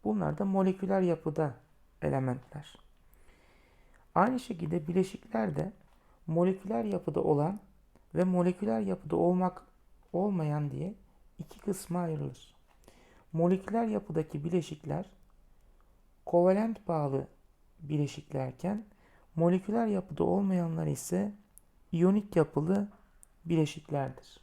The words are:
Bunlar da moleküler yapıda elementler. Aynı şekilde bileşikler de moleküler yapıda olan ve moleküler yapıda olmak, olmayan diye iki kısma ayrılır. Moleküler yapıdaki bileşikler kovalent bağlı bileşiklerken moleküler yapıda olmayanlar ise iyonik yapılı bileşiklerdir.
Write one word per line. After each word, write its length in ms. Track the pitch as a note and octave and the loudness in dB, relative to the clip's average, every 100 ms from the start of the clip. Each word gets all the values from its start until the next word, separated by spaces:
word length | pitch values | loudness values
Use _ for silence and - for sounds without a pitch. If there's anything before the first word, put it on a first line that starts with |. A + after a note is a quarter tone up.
Bunlar 340 | G#3 G#3+ D#3 D3+ | 0 0 0 0
da 80 | G3 | 0
moleküler 560 | F#3+ F#3+ F#3+ F#3+ G3 | 2 2 0 0 2
yapıda 520 | F3+ E3 D#3+ D3+ D3+ A#2 _ _ _ _ | 2 0 -2 -2 -2 -4 _ _ _ _
elementler. 760 | D3+ C3+ C3 B2+ - D3 - - _ _ _ - - _ _ _ _ _ _ - _ E3+ | -2 0 -2 -4 -8 -16 -16 -20 _ _ _ -20 -20 _ _ _ _ _ _ -20 _ 2
Aynı 240 | G#3 B3+ | 2 2
şekilde 480 | - F3+ D#3+ E3+ D3+ | -6 -8 -4 -4 0
bileşikler 680 | F3 F#3+ - - A3+ G#3 D3 | 0 0 -4 -6 -4 -2 -2
de 180 | E3+ - - - _ _ - | -4 -6 -20 -20 _ _ -2
moleküler 560 | E3 F3+ F#3+ F#3+ A3+ | 2 2 0 -2 -2
yapıda 400 | G#3+ F#3 - D3 | -2 -2 -2 -2
olan 360 | - C#3+ D3+ G3+ - _ _ _ _ D#3 | 2 2 2 -4 -12 _ _ _ _ 0
ve 80 | |
moleküler 560 | F#3 F3+ F3 F3+ G#3 A3+ | 2 4 2 0 -2 -2
yapıda 360 | G3 F#3 D3+ E3+ | -2 -4 -2 2
olmak, 500 | E3+ F3+ F#3 - - _ _ - _ | 4 4 0 -4 -20 _ _ -20 _
olmayan 580 | E3+ G#3 F#3 D#3 D3 D3 | -2 0 0 0 -2 -2
diye 220 | C3+ E3 A3+ - _ - - | -4 -8 -10 -20 _ -20 -16
iki 200 | - - | -16 -8
kısma 400 | - F#3 - F3 | -6 -6 -4 -4
ayrılır. 560 | E3+ D#3 C#3+ B2+ - _ _ _ - - - - - | -4 -4 -6 -10 -20 _ _ _ -20 -20 -20 -20 -8
Moleküler 520 | D#3+ F3 F#3+ F#3+ A3+ A#3 | 0 2 2 0 -2 0
yapıdaki 580 | G#3 G3+ D#3 D#3 D3 | -2 -2 -4 -4 -6
bileşikler 680 | D#3 F3 D3+ D3+ C#3+ D3 - - - - _ - - - _ _ _ _ - | -2 -2 -2 -12 -6 -6 -8 -16 -20 -20 _ -20 -20 -20 _ _ _ _ 2
kovalent 640 | F3 F3+ F#3+ A3+ G#3+ - | 4 6 4 0 -4 -4
bağlı 400 | D#3+ D3 C3+ C#3 - _ _ _ _ | -2 0 -2 -4 -14 _ _ _ _
bileşiklerken 1040 | D3+ D3 C#3+ - - C#3 C3 B2 F3+ G#3+ G#3+ - _ - _ - | -4 0 0 -4 -8 -4 -4 -4 -4 -4 -8 -20 _ -20 _ 2
moleküler 520 | E3+ F#3 F#3+ A3 A3+ | 4 4 0 0 0
yapıda 360 | G3 F#3 D3 | -2 -4 -2
olmayanlar 640 | - F#3 G3 F#3 E3+ D#3+ D#3 | 2 2 2 0 0 -2 -2
ise 460 | C#3 - F3+ G#3 G#3 _ - _ _ _ | -4 -2 -2 -2 -6 _ -20 _ _ _
iyonik 440 | E3+ F3+ G#3 G3+ E3+ | 2 4 4 2 2
yapılı 520 | D3+ - D#3 G3 G3+ - - _ - _ E3 | 2 0 0 0 0 -10 -20 _ -20 _ 0
bileşiklerdir. 920 | E3 D3+ - - C#3+ C3+ C3 - - | 2 2 -2 -6 -4 -4 -8 -20 -20